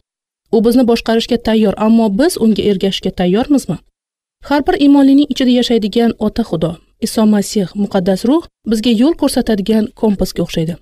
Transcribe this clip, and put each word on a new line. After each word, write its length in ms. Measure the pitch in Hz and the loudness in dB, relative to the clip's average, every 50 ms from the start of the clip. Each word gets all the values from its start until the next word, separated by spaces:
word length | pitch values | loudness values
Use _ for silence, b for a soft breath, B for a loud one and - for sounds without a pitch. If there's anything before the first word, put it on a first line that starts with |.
| _ _ _ _ _ _ _ _ _ _ - | _ _ _ _ _ _ _ _ _ _ 0
U 100 | 226 208 | 2 2
bizni 200 | 233 226 254 262 | 2 2 2 2
boshqarishga 500 | 226 233 226 - - 226 233 226 - 247 | 2 0 -2 0 -2 -2 -2 0 -2 -4
tayyor, 360 | 233 - 233 220 220 220 202 185 | -4 -2 0 0 2 2 0 0
ammo 300 | - 214 220 226 226 226 220 | 0 0 2 2 4 2 0
biz 280 | 196 196 285 359 359 | 2 2 0 0 0
unga 260 | - 226 226 214 202 - | 0 0 0 0 0 0
ergashishga 480 | 208 202 190 - 190 190 - - 190 | 0 0 0 -2 -4 -4 -4 -6 -6
tayyormizmi? 640 | - - 185 180 180 214 269 - 294 254 - - 165 - - _ _ _ _ _ _ _ _ _ _ _ - | -4 -2 -2 0 0 0 0 0 0 -2 0 -4 -8 -8 -10 _ _ _ _ _ _ _ _ _ _ _ -6
Har 180 | - 277 302 277 | -2 -2 -2 0
bir 80 | - 370 - | 0 0 2
iymonlining 480 | 277 285 277 277 277 269 277 277 294 - | 4 4 6 6 6 6 4 4 2 0
ichida 200 | 254 - 262 247 | -2 -2 0 2
yashaydigan 640 | 247 247 240 - 240 226 202 208 - 233 233 233 - - | 2 2 2 0 0 0 0 -2 0 0 0 0 0 -2
Ota 240 | 214 208 - - 226 | -4 -4 -4 -4 -6
Xudo, 280 | - - 165 170 160 170 - _ _ _ _ | -4 -4 -4 -4 -4 -6 -10 _ _ _ _
Iso 240 | - 220 - 233 220 | -8 -6 -2 0 2
Masih, 420 | 214 208 202 196 - - 214 185 170 - | 2 2 2 0 -2 -4 -4 -4 -4 -4
Muqaddas 460 | 202 202 - - 196 175 196 190 185 - | -6 -6 -2 -2 -2 0 0 -2 -2 0
Ruh 180 | 220 285 330 339 - _ _ _ | 0 0 -2 -2 -6 _ _ _
bizga 260 | 214 226 220 214 247 | -4 -4 -2 0 0
yo'l 220 | 233 208 247 311 339 | 2 2 2 0 0
ko'rsatadigan 720 | - 311 269 - 262 240 - 220 202 190 - 220 220 214 | 0 -2 -2 -2 -2 -2 -2 -2 -2 -2 0 0 0 0
kompasga 560 | - - - - 214 202 - 190 - - - 170 | -2 -6 -2 -2 -2 0 0 -4 -6 -4 -6 -6
o'xshaydi. 340 | - - 170 160 160 175 - | -4 -4 -4 -4 -4 -6 -10